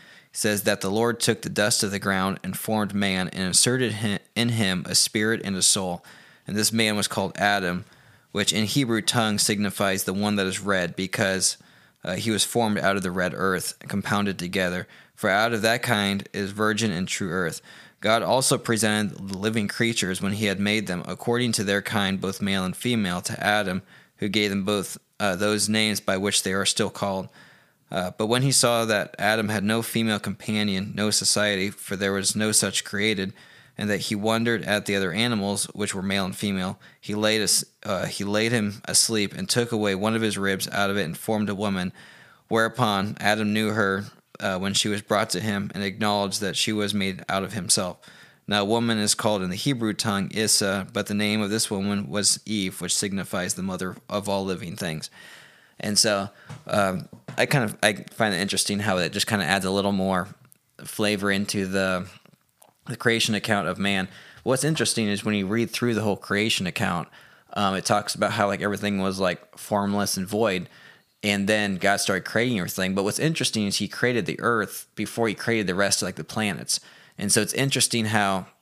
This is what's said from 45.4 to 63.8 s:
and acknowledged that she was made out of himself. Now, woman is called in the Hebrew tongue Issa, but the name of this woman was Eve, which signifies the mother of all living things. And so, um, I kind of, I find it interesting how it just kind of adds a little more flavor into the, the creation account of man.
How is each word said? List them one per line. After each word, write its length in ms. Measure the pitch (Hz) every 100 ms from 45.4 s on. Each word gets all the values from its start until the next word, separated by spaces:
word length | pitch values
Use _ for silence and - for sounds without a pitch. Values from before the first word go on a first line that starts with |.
| 110 101 101
and 100 | 98
acknowledged 580 | 98 104 107 104 98 -
that 140 | 98 82
she 180 | -
was 200 | 107 101
made 300 | 101 95 90 -
out 140 | 98
of 100 | 95
himself. 440 | 107 95 - 92 - - - - _ -
Now, 160 | 104 101
woman 320 | 113 117 110
is 180 | 104 -
called 260 | 110 104
in 80 | 92
the 60 | 90
Hebrew 380 | 143 127 110
tongue 380 | 98 113 98 92
Issa, 540 | 104 107 - 98 98 90
but 140 | - 101
the 60 |
name 280 | 104 104 107
of 80 | 101
this 200 | 107 -
woman 400 | 98 101 101 67
was 300 | 101 98 - -
Eve, 360 | 107 92 -
which 140 | 87 -
signifies 580 | 104 95 87 98 90
the 100 | -
mother 320 | 95 90 92 87 -
of 180 | 104 104
all 180 | 98 95
living 300 | 87 82 101
things. 340 | 90 78 - - - - - - _ -
And 200 | 107 104
so, 300 | 113 101 101 - - - -
um, 420 | 104 98 92 - - - -
I 80 | 123
kind 200 | 147 110
of, 120 | 98
I 220 | 107 98 -
find 220 | - 110
it 60 | 90
interesting 400 | 98 92 - 101
how 180 | 104 92
it 140 | 80
just 160 | 95 -
kind 140 | 104
of 60 | 78
adds 160 | 98 92
a 60 |
little 200 | 98 98
more 380 | 98 95 92 90 - - _ _ -
flavor 520 | - - 107 101 101
into 340 | 98 101 104 95
the, 420 | 98 95 92 95 - _ _ _ _ _ _ -
the 80 | 120
creation 400 | 120 113 113 101
account 320 | - 101 82
of 100 |
man. 300 | 95